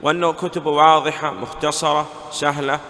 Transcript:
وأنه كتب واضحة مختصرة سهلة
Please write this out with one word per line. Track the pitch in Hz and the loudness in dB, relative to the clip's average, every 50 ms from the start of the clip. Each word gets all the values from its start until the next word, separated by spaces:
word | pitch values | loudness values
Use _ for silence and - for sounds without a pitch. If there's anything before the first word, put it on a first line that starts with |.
وأنه | - 143 156 175 175 170 160 | 2 0 0 2 2 0 0
كتب | - - 175 175 175 147 | 0 -4 -4 -4 -4 -2
واضحة | 156 147 147 151 160 156 156 143 151 147 - 151 151 | 0 2 6 6 6 6 6 4 0 -4 -2 -4 -6
مختصرة | 139 95 110 117 - - - 151 151 - 165 156 147 151 151 147 - - - - | -6 -6 -10 -10 -8 -4 -2 -2 -2 0 0 0 0 0 -2 -2 -8 -16 -16 -12
سهلة | - - 151 147 143 147 143 139 135 147 143 - | -8 -2 0 0 0 0 -2 -2 -2 -2 -4 -10